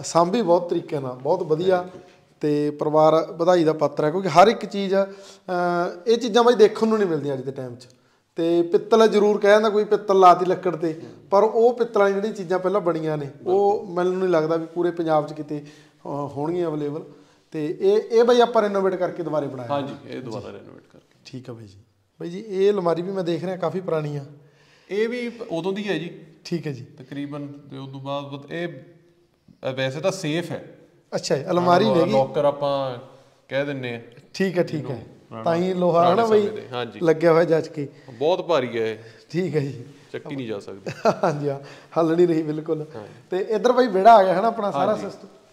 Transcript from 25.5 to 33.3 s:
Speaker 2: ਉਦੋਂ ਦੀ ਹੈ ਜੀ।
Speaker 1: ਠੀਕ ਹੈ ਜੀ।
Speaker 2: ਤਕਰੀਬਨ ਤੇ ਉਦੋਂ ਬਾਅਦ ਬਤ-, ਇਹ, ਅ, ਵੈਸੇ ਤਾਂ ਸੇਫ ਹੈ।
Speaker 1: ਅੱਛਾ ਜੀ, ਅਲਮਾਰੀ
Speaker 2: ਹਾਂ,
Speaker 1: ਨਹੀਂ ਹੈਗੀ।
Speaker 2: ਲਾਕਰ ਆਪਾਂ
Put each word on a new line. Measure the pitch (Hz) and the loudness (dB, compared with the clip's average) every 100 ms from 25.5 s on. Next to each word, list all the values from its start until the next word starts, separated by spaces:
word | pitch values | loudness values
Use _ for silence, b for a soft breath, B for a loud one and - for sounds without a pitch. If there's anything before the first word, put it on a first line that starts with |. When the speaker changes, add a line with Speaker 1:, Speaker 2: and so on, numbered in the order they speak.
Speaker 2:
ਉਦੋਂ | 165 180 | -6 -4
ਦੀ | 196 208 | -4 -4
ਹੈ | 170 | -6
ਜੀ। | 175 - - - | -6 -14 -20 -20
Speaker 1:
ਠੀਕ | - 170 151 | -8 -6 -6
ਹੈ | |
ਜੀ। | 123 117 - | -10 -14 -20
Speaker 2:
ਤਕਰੀਬਨ | 131 143 143 147 143 | -14 -10 -10 -10 -12
ਤੇ | 143 143 135 | -16 -18 -16
ਉਦੋਂ | 135 135 | -14 -12
ਬਾਅਦ | 135 143 | -8 -8
ਬਤ-, | 139 139 135 | -8 -12 -12
ਇਹ, | 165 175 | -8 -8
ਅ, | 143 - - _ _ _ _ _ _ 131 | -10 -20 -20 _ _ _ _ _ _ -8
ਵੈਸੇ | 131 135 135 | -4 -4 -4
ਤਾਂ | - | -4
ਸੇਫ | - 156 160 170 | -4 -4 -4 -6
ਹੈ। | 110 - - _ _ _ | -10 -12 -20 _ _ _
Speaker 1:
ਅੱਛਾ | 190 - 151 | -8 -4 -4
ਜੀ, | - | -2
ਅਲਮਾਰੀ | 175 175 175 | 0 4 4
Speaker 2:
ਹਾਂ, | 214 | 4
Speaker 1:
ਨਹੀਂ | 180 | 2
ਹੈਗੀ। | - | 2
Speaker 2:
ਲਾਕਰ | 214 208 156 | 2 0 0
ਆਪਾਂ | 143 143 143 139 135 120 - b b | 0 0 -2 -2 -4 -8 -14 b b